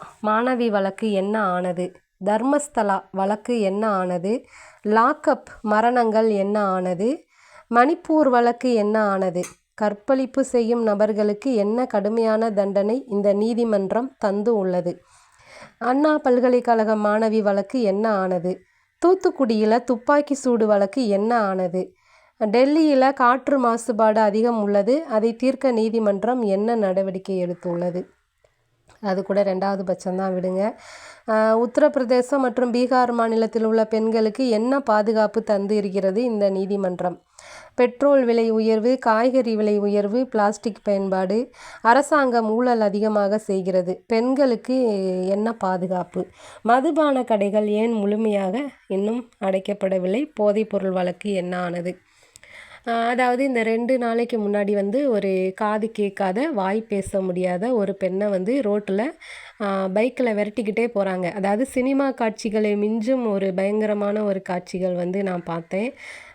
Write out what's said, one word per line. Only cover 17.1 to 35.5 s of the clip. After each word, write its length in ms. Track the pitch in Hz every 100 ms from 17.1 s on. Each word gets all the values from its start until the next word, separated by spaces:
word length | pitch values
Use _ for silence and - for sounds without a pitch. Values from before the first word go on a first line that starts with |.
| 214 220 220
வழக்கு 400 | 202 196 196 262
என்ன 280 | 214 196 220
ஆனது? 500 | 202 185 180 180 185 _ _ _ _
தூத்துக்குடியில 840 | 339 381 370 - 240 214 214 233
துப்பாக்கி 500 | 247 233 285 294 294
சூடு 340 | 277 254 233 220
வழக்கு 400 | 202 196 269 226
என்ன 320 | 196 214 240
ஆனது? 540 | 202 190 180 185 185 _ _ _ _ _
டெல்லியில 760 | 214 233 269 302 311 269 262
காற்று 520 | 269 240 254 254 277 240
மாசுபாடு 520 | 233 240 214 220 214
அதிகம் 440 | 214 220 233 226
உள்ளது, 420 | 202 202 202 285
அதை 320 | 311 220 226 226
தீர்க்க 360 | 254 262 269
நீதிமன்றம் 680 | 226 220 226 214 196 220 254
என்ன 340 | 214 196 220 233
நடவடிக்கை 680 | 196 185 190 185 190 190 175
எடுத்துள்ளது? 720 | 175 180 175 180 175 - _ _ _ _ _ _ _ _ _
அது 220 | 208 190
கூட 200 | 190 202
ரெண்டாவது 380 | 196 185 196 196 190
பட்சம்தான் 480 | 180 190 185 190
விடுங்க. 380 | 185 180 185 214 - - - - - -
ஆ, 320 | 220 220 226
உத்தரப்பிரதேசம் 760 | 240 - 294 285 240 247 247 277
மற்றும் 360 | 254 247 247
பீகார் 380 | 240 247 254 247
மாநிலத்தில் 520 | 240 226 226 220 226
உள்ள 220 | 220 226 220
பெண்களுக்கு 640 | 220 220 226 214 214 262
என்ன 300 | 214 240 277
பாதுகாப்பு 640 | 269 214 208 220 208 226
தந்து 320 | 220